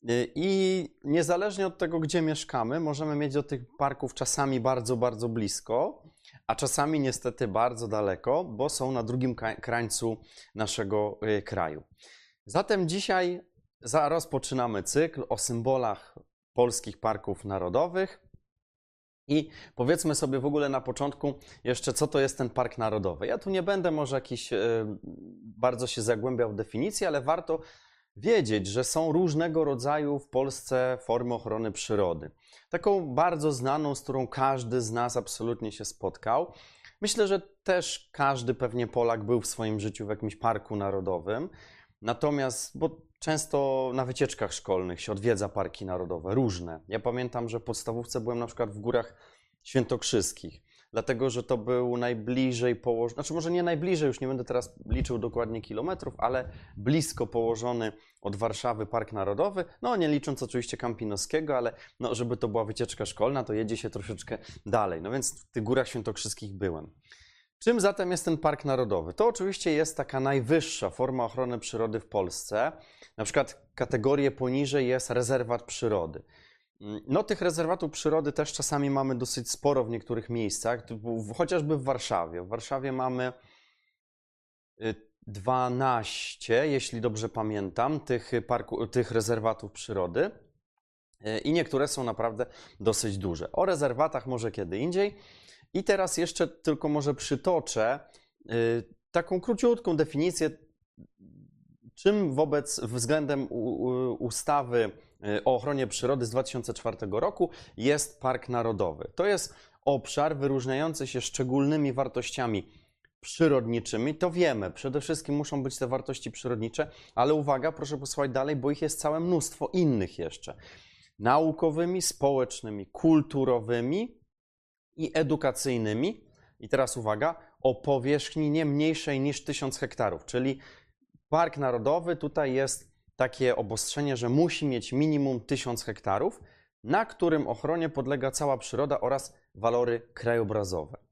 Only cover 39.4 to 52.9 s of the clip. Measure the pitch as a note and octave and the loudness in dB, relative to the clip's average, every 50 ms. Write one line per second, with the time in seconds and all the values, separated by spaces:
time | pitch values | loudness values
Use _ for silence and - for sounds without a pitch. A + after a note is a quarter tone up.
39.4 | G#2 - - - A2+ A2 G#2+ G#2+ G2+ G#2+ G2+ - A2 G2+ G#2+ G#2+ - G#2+ G2+ - | 0 -2 -6 -4 -2 -2 -2 -2 -2 -4 -6 -6 -6 -6 -6 -4 -4 -6 -6 0
40.4 | - A#2 A2+ G#2+ - - A2 G#2 G2+ G2 G2 G2 F#2 F#2 F#2 F2 D#2+ F#2 G#2+ A#2+ | 0 0 0 0 -4 -6 -6 -4 -2 -2 -2 -2 -2 -2 -2 -2 -2 -4 -4 -4
41.4 | D#3 G3 - - - - - - - _ _ _ - A2 A#2 - - D3 D3 C#3+ | -4 -8 -10 -16 -20 -20 -20 -20 -20 _ _ _ -6 -6 -4 0 0 0 0 2
42.4 | C3+ C3 A#2 - - - - C3+ D#3 D#3 - - - _ _ _ - - D#3 D3+ | 0 -2 -2 -6 -8 -10 -6 -4 -4 -4 -4 -6 -20 _ _ _ -2 -2 -2 -2
43.4 | D3+ - - C#3+ C#3 C3+ C3+ C3 C3 C3 B2 C3 C3 B2 B2+ - C#3+ B2+ - - | -2 0 0 0 2 2 2 0 0 0 0 0 -2 -2 2 0 0 0 2 -2
44.4 | A#2 G2 - - - - G2 F#2 F#2 F#2 F2 E2+ - - G#2+ G2 G2 A#2+ A2+ G2 | -4 -4 -4 -6 -2 0 0 2 2 0 -4 -6 -4 -4 -4 0 2 2 2 2
45.4 | G2+ F#2+ - G#2 G2 F2 - - G#2 F#2+ F2+ F2+ F2+ E2+ F2+ E2+ D#2+ F#2 G2 B2 | 2 -2 -2 -2 -2 -2 -4 -8 -8 -6 -4 -4 -4 -4 -6 -6 -4 0 2 2
46.4 | C3+ A#2 G2 F2 F2 E2+ E2 D#2 - - G2 A2+ - B2 A#2+ B2 B2+ B2 - B2 | 2 2 0 -2 -6 -8 -10 -12 -10 -6 -6 -2 -2 -2 -2 -2 -4 -4 -4 -4
47.4 | A#2+ A#2 A2 A#2 - - A#2 - - - A2+ A#2 A#2+ A#2+ - C3 A2+ A#2 A#2+ A#2+ | -6 -4 -6 -6 -6 -6 -8 -6 -6 -6 -6 -6 -6 -4 -6 -4 -2 -2 -2 -2
48.4 | A#2+ A2+ - - A#2+ G#2+ G#2 G#2+ G#2 A#2 A#2+ A#2+ A2+ - - _ - - _ _ | -4 -6 -4 -4 -4 -4 -4 -6 -4 0 0 0 0 0 -10 _ -20 -20 _ _
49.4 | _ _ _ _ _ - - C3+ A#2+ - - A#2+ - - - A2+ F#2 - - - | _ _ _ _ _ 0 2 2 2 2 -2 -4 -2 0 2 2 2 0 -4 -8
50.4 | - E2+ D2+ - _ _ _ _ _ _ - A2 G#2+ - C3+ A2+ B2+ C3+ A2+ B2 | -14 -16 -16 -16 _ _ _ _ _ _ -4 -4 0 0 0 0 0 0 0 -2
51.4 | A#2 - C3 A#2+ G#2 A2+ B2+ B2 B2 B2 A#2+ A#2+ A#2+ A#2+ B2 A2+ G#2+ A2 B2 B2+ | -2 0 0 0 2 0 0 2 2 0 0 0 0 0 -2 -2 -2 -2 2 2
52.4 | C3 C3 B2+ A#2 A#2+ B2 A#2+ A2+ - B2 | 2 2 2 2 2 2 2 2 0 0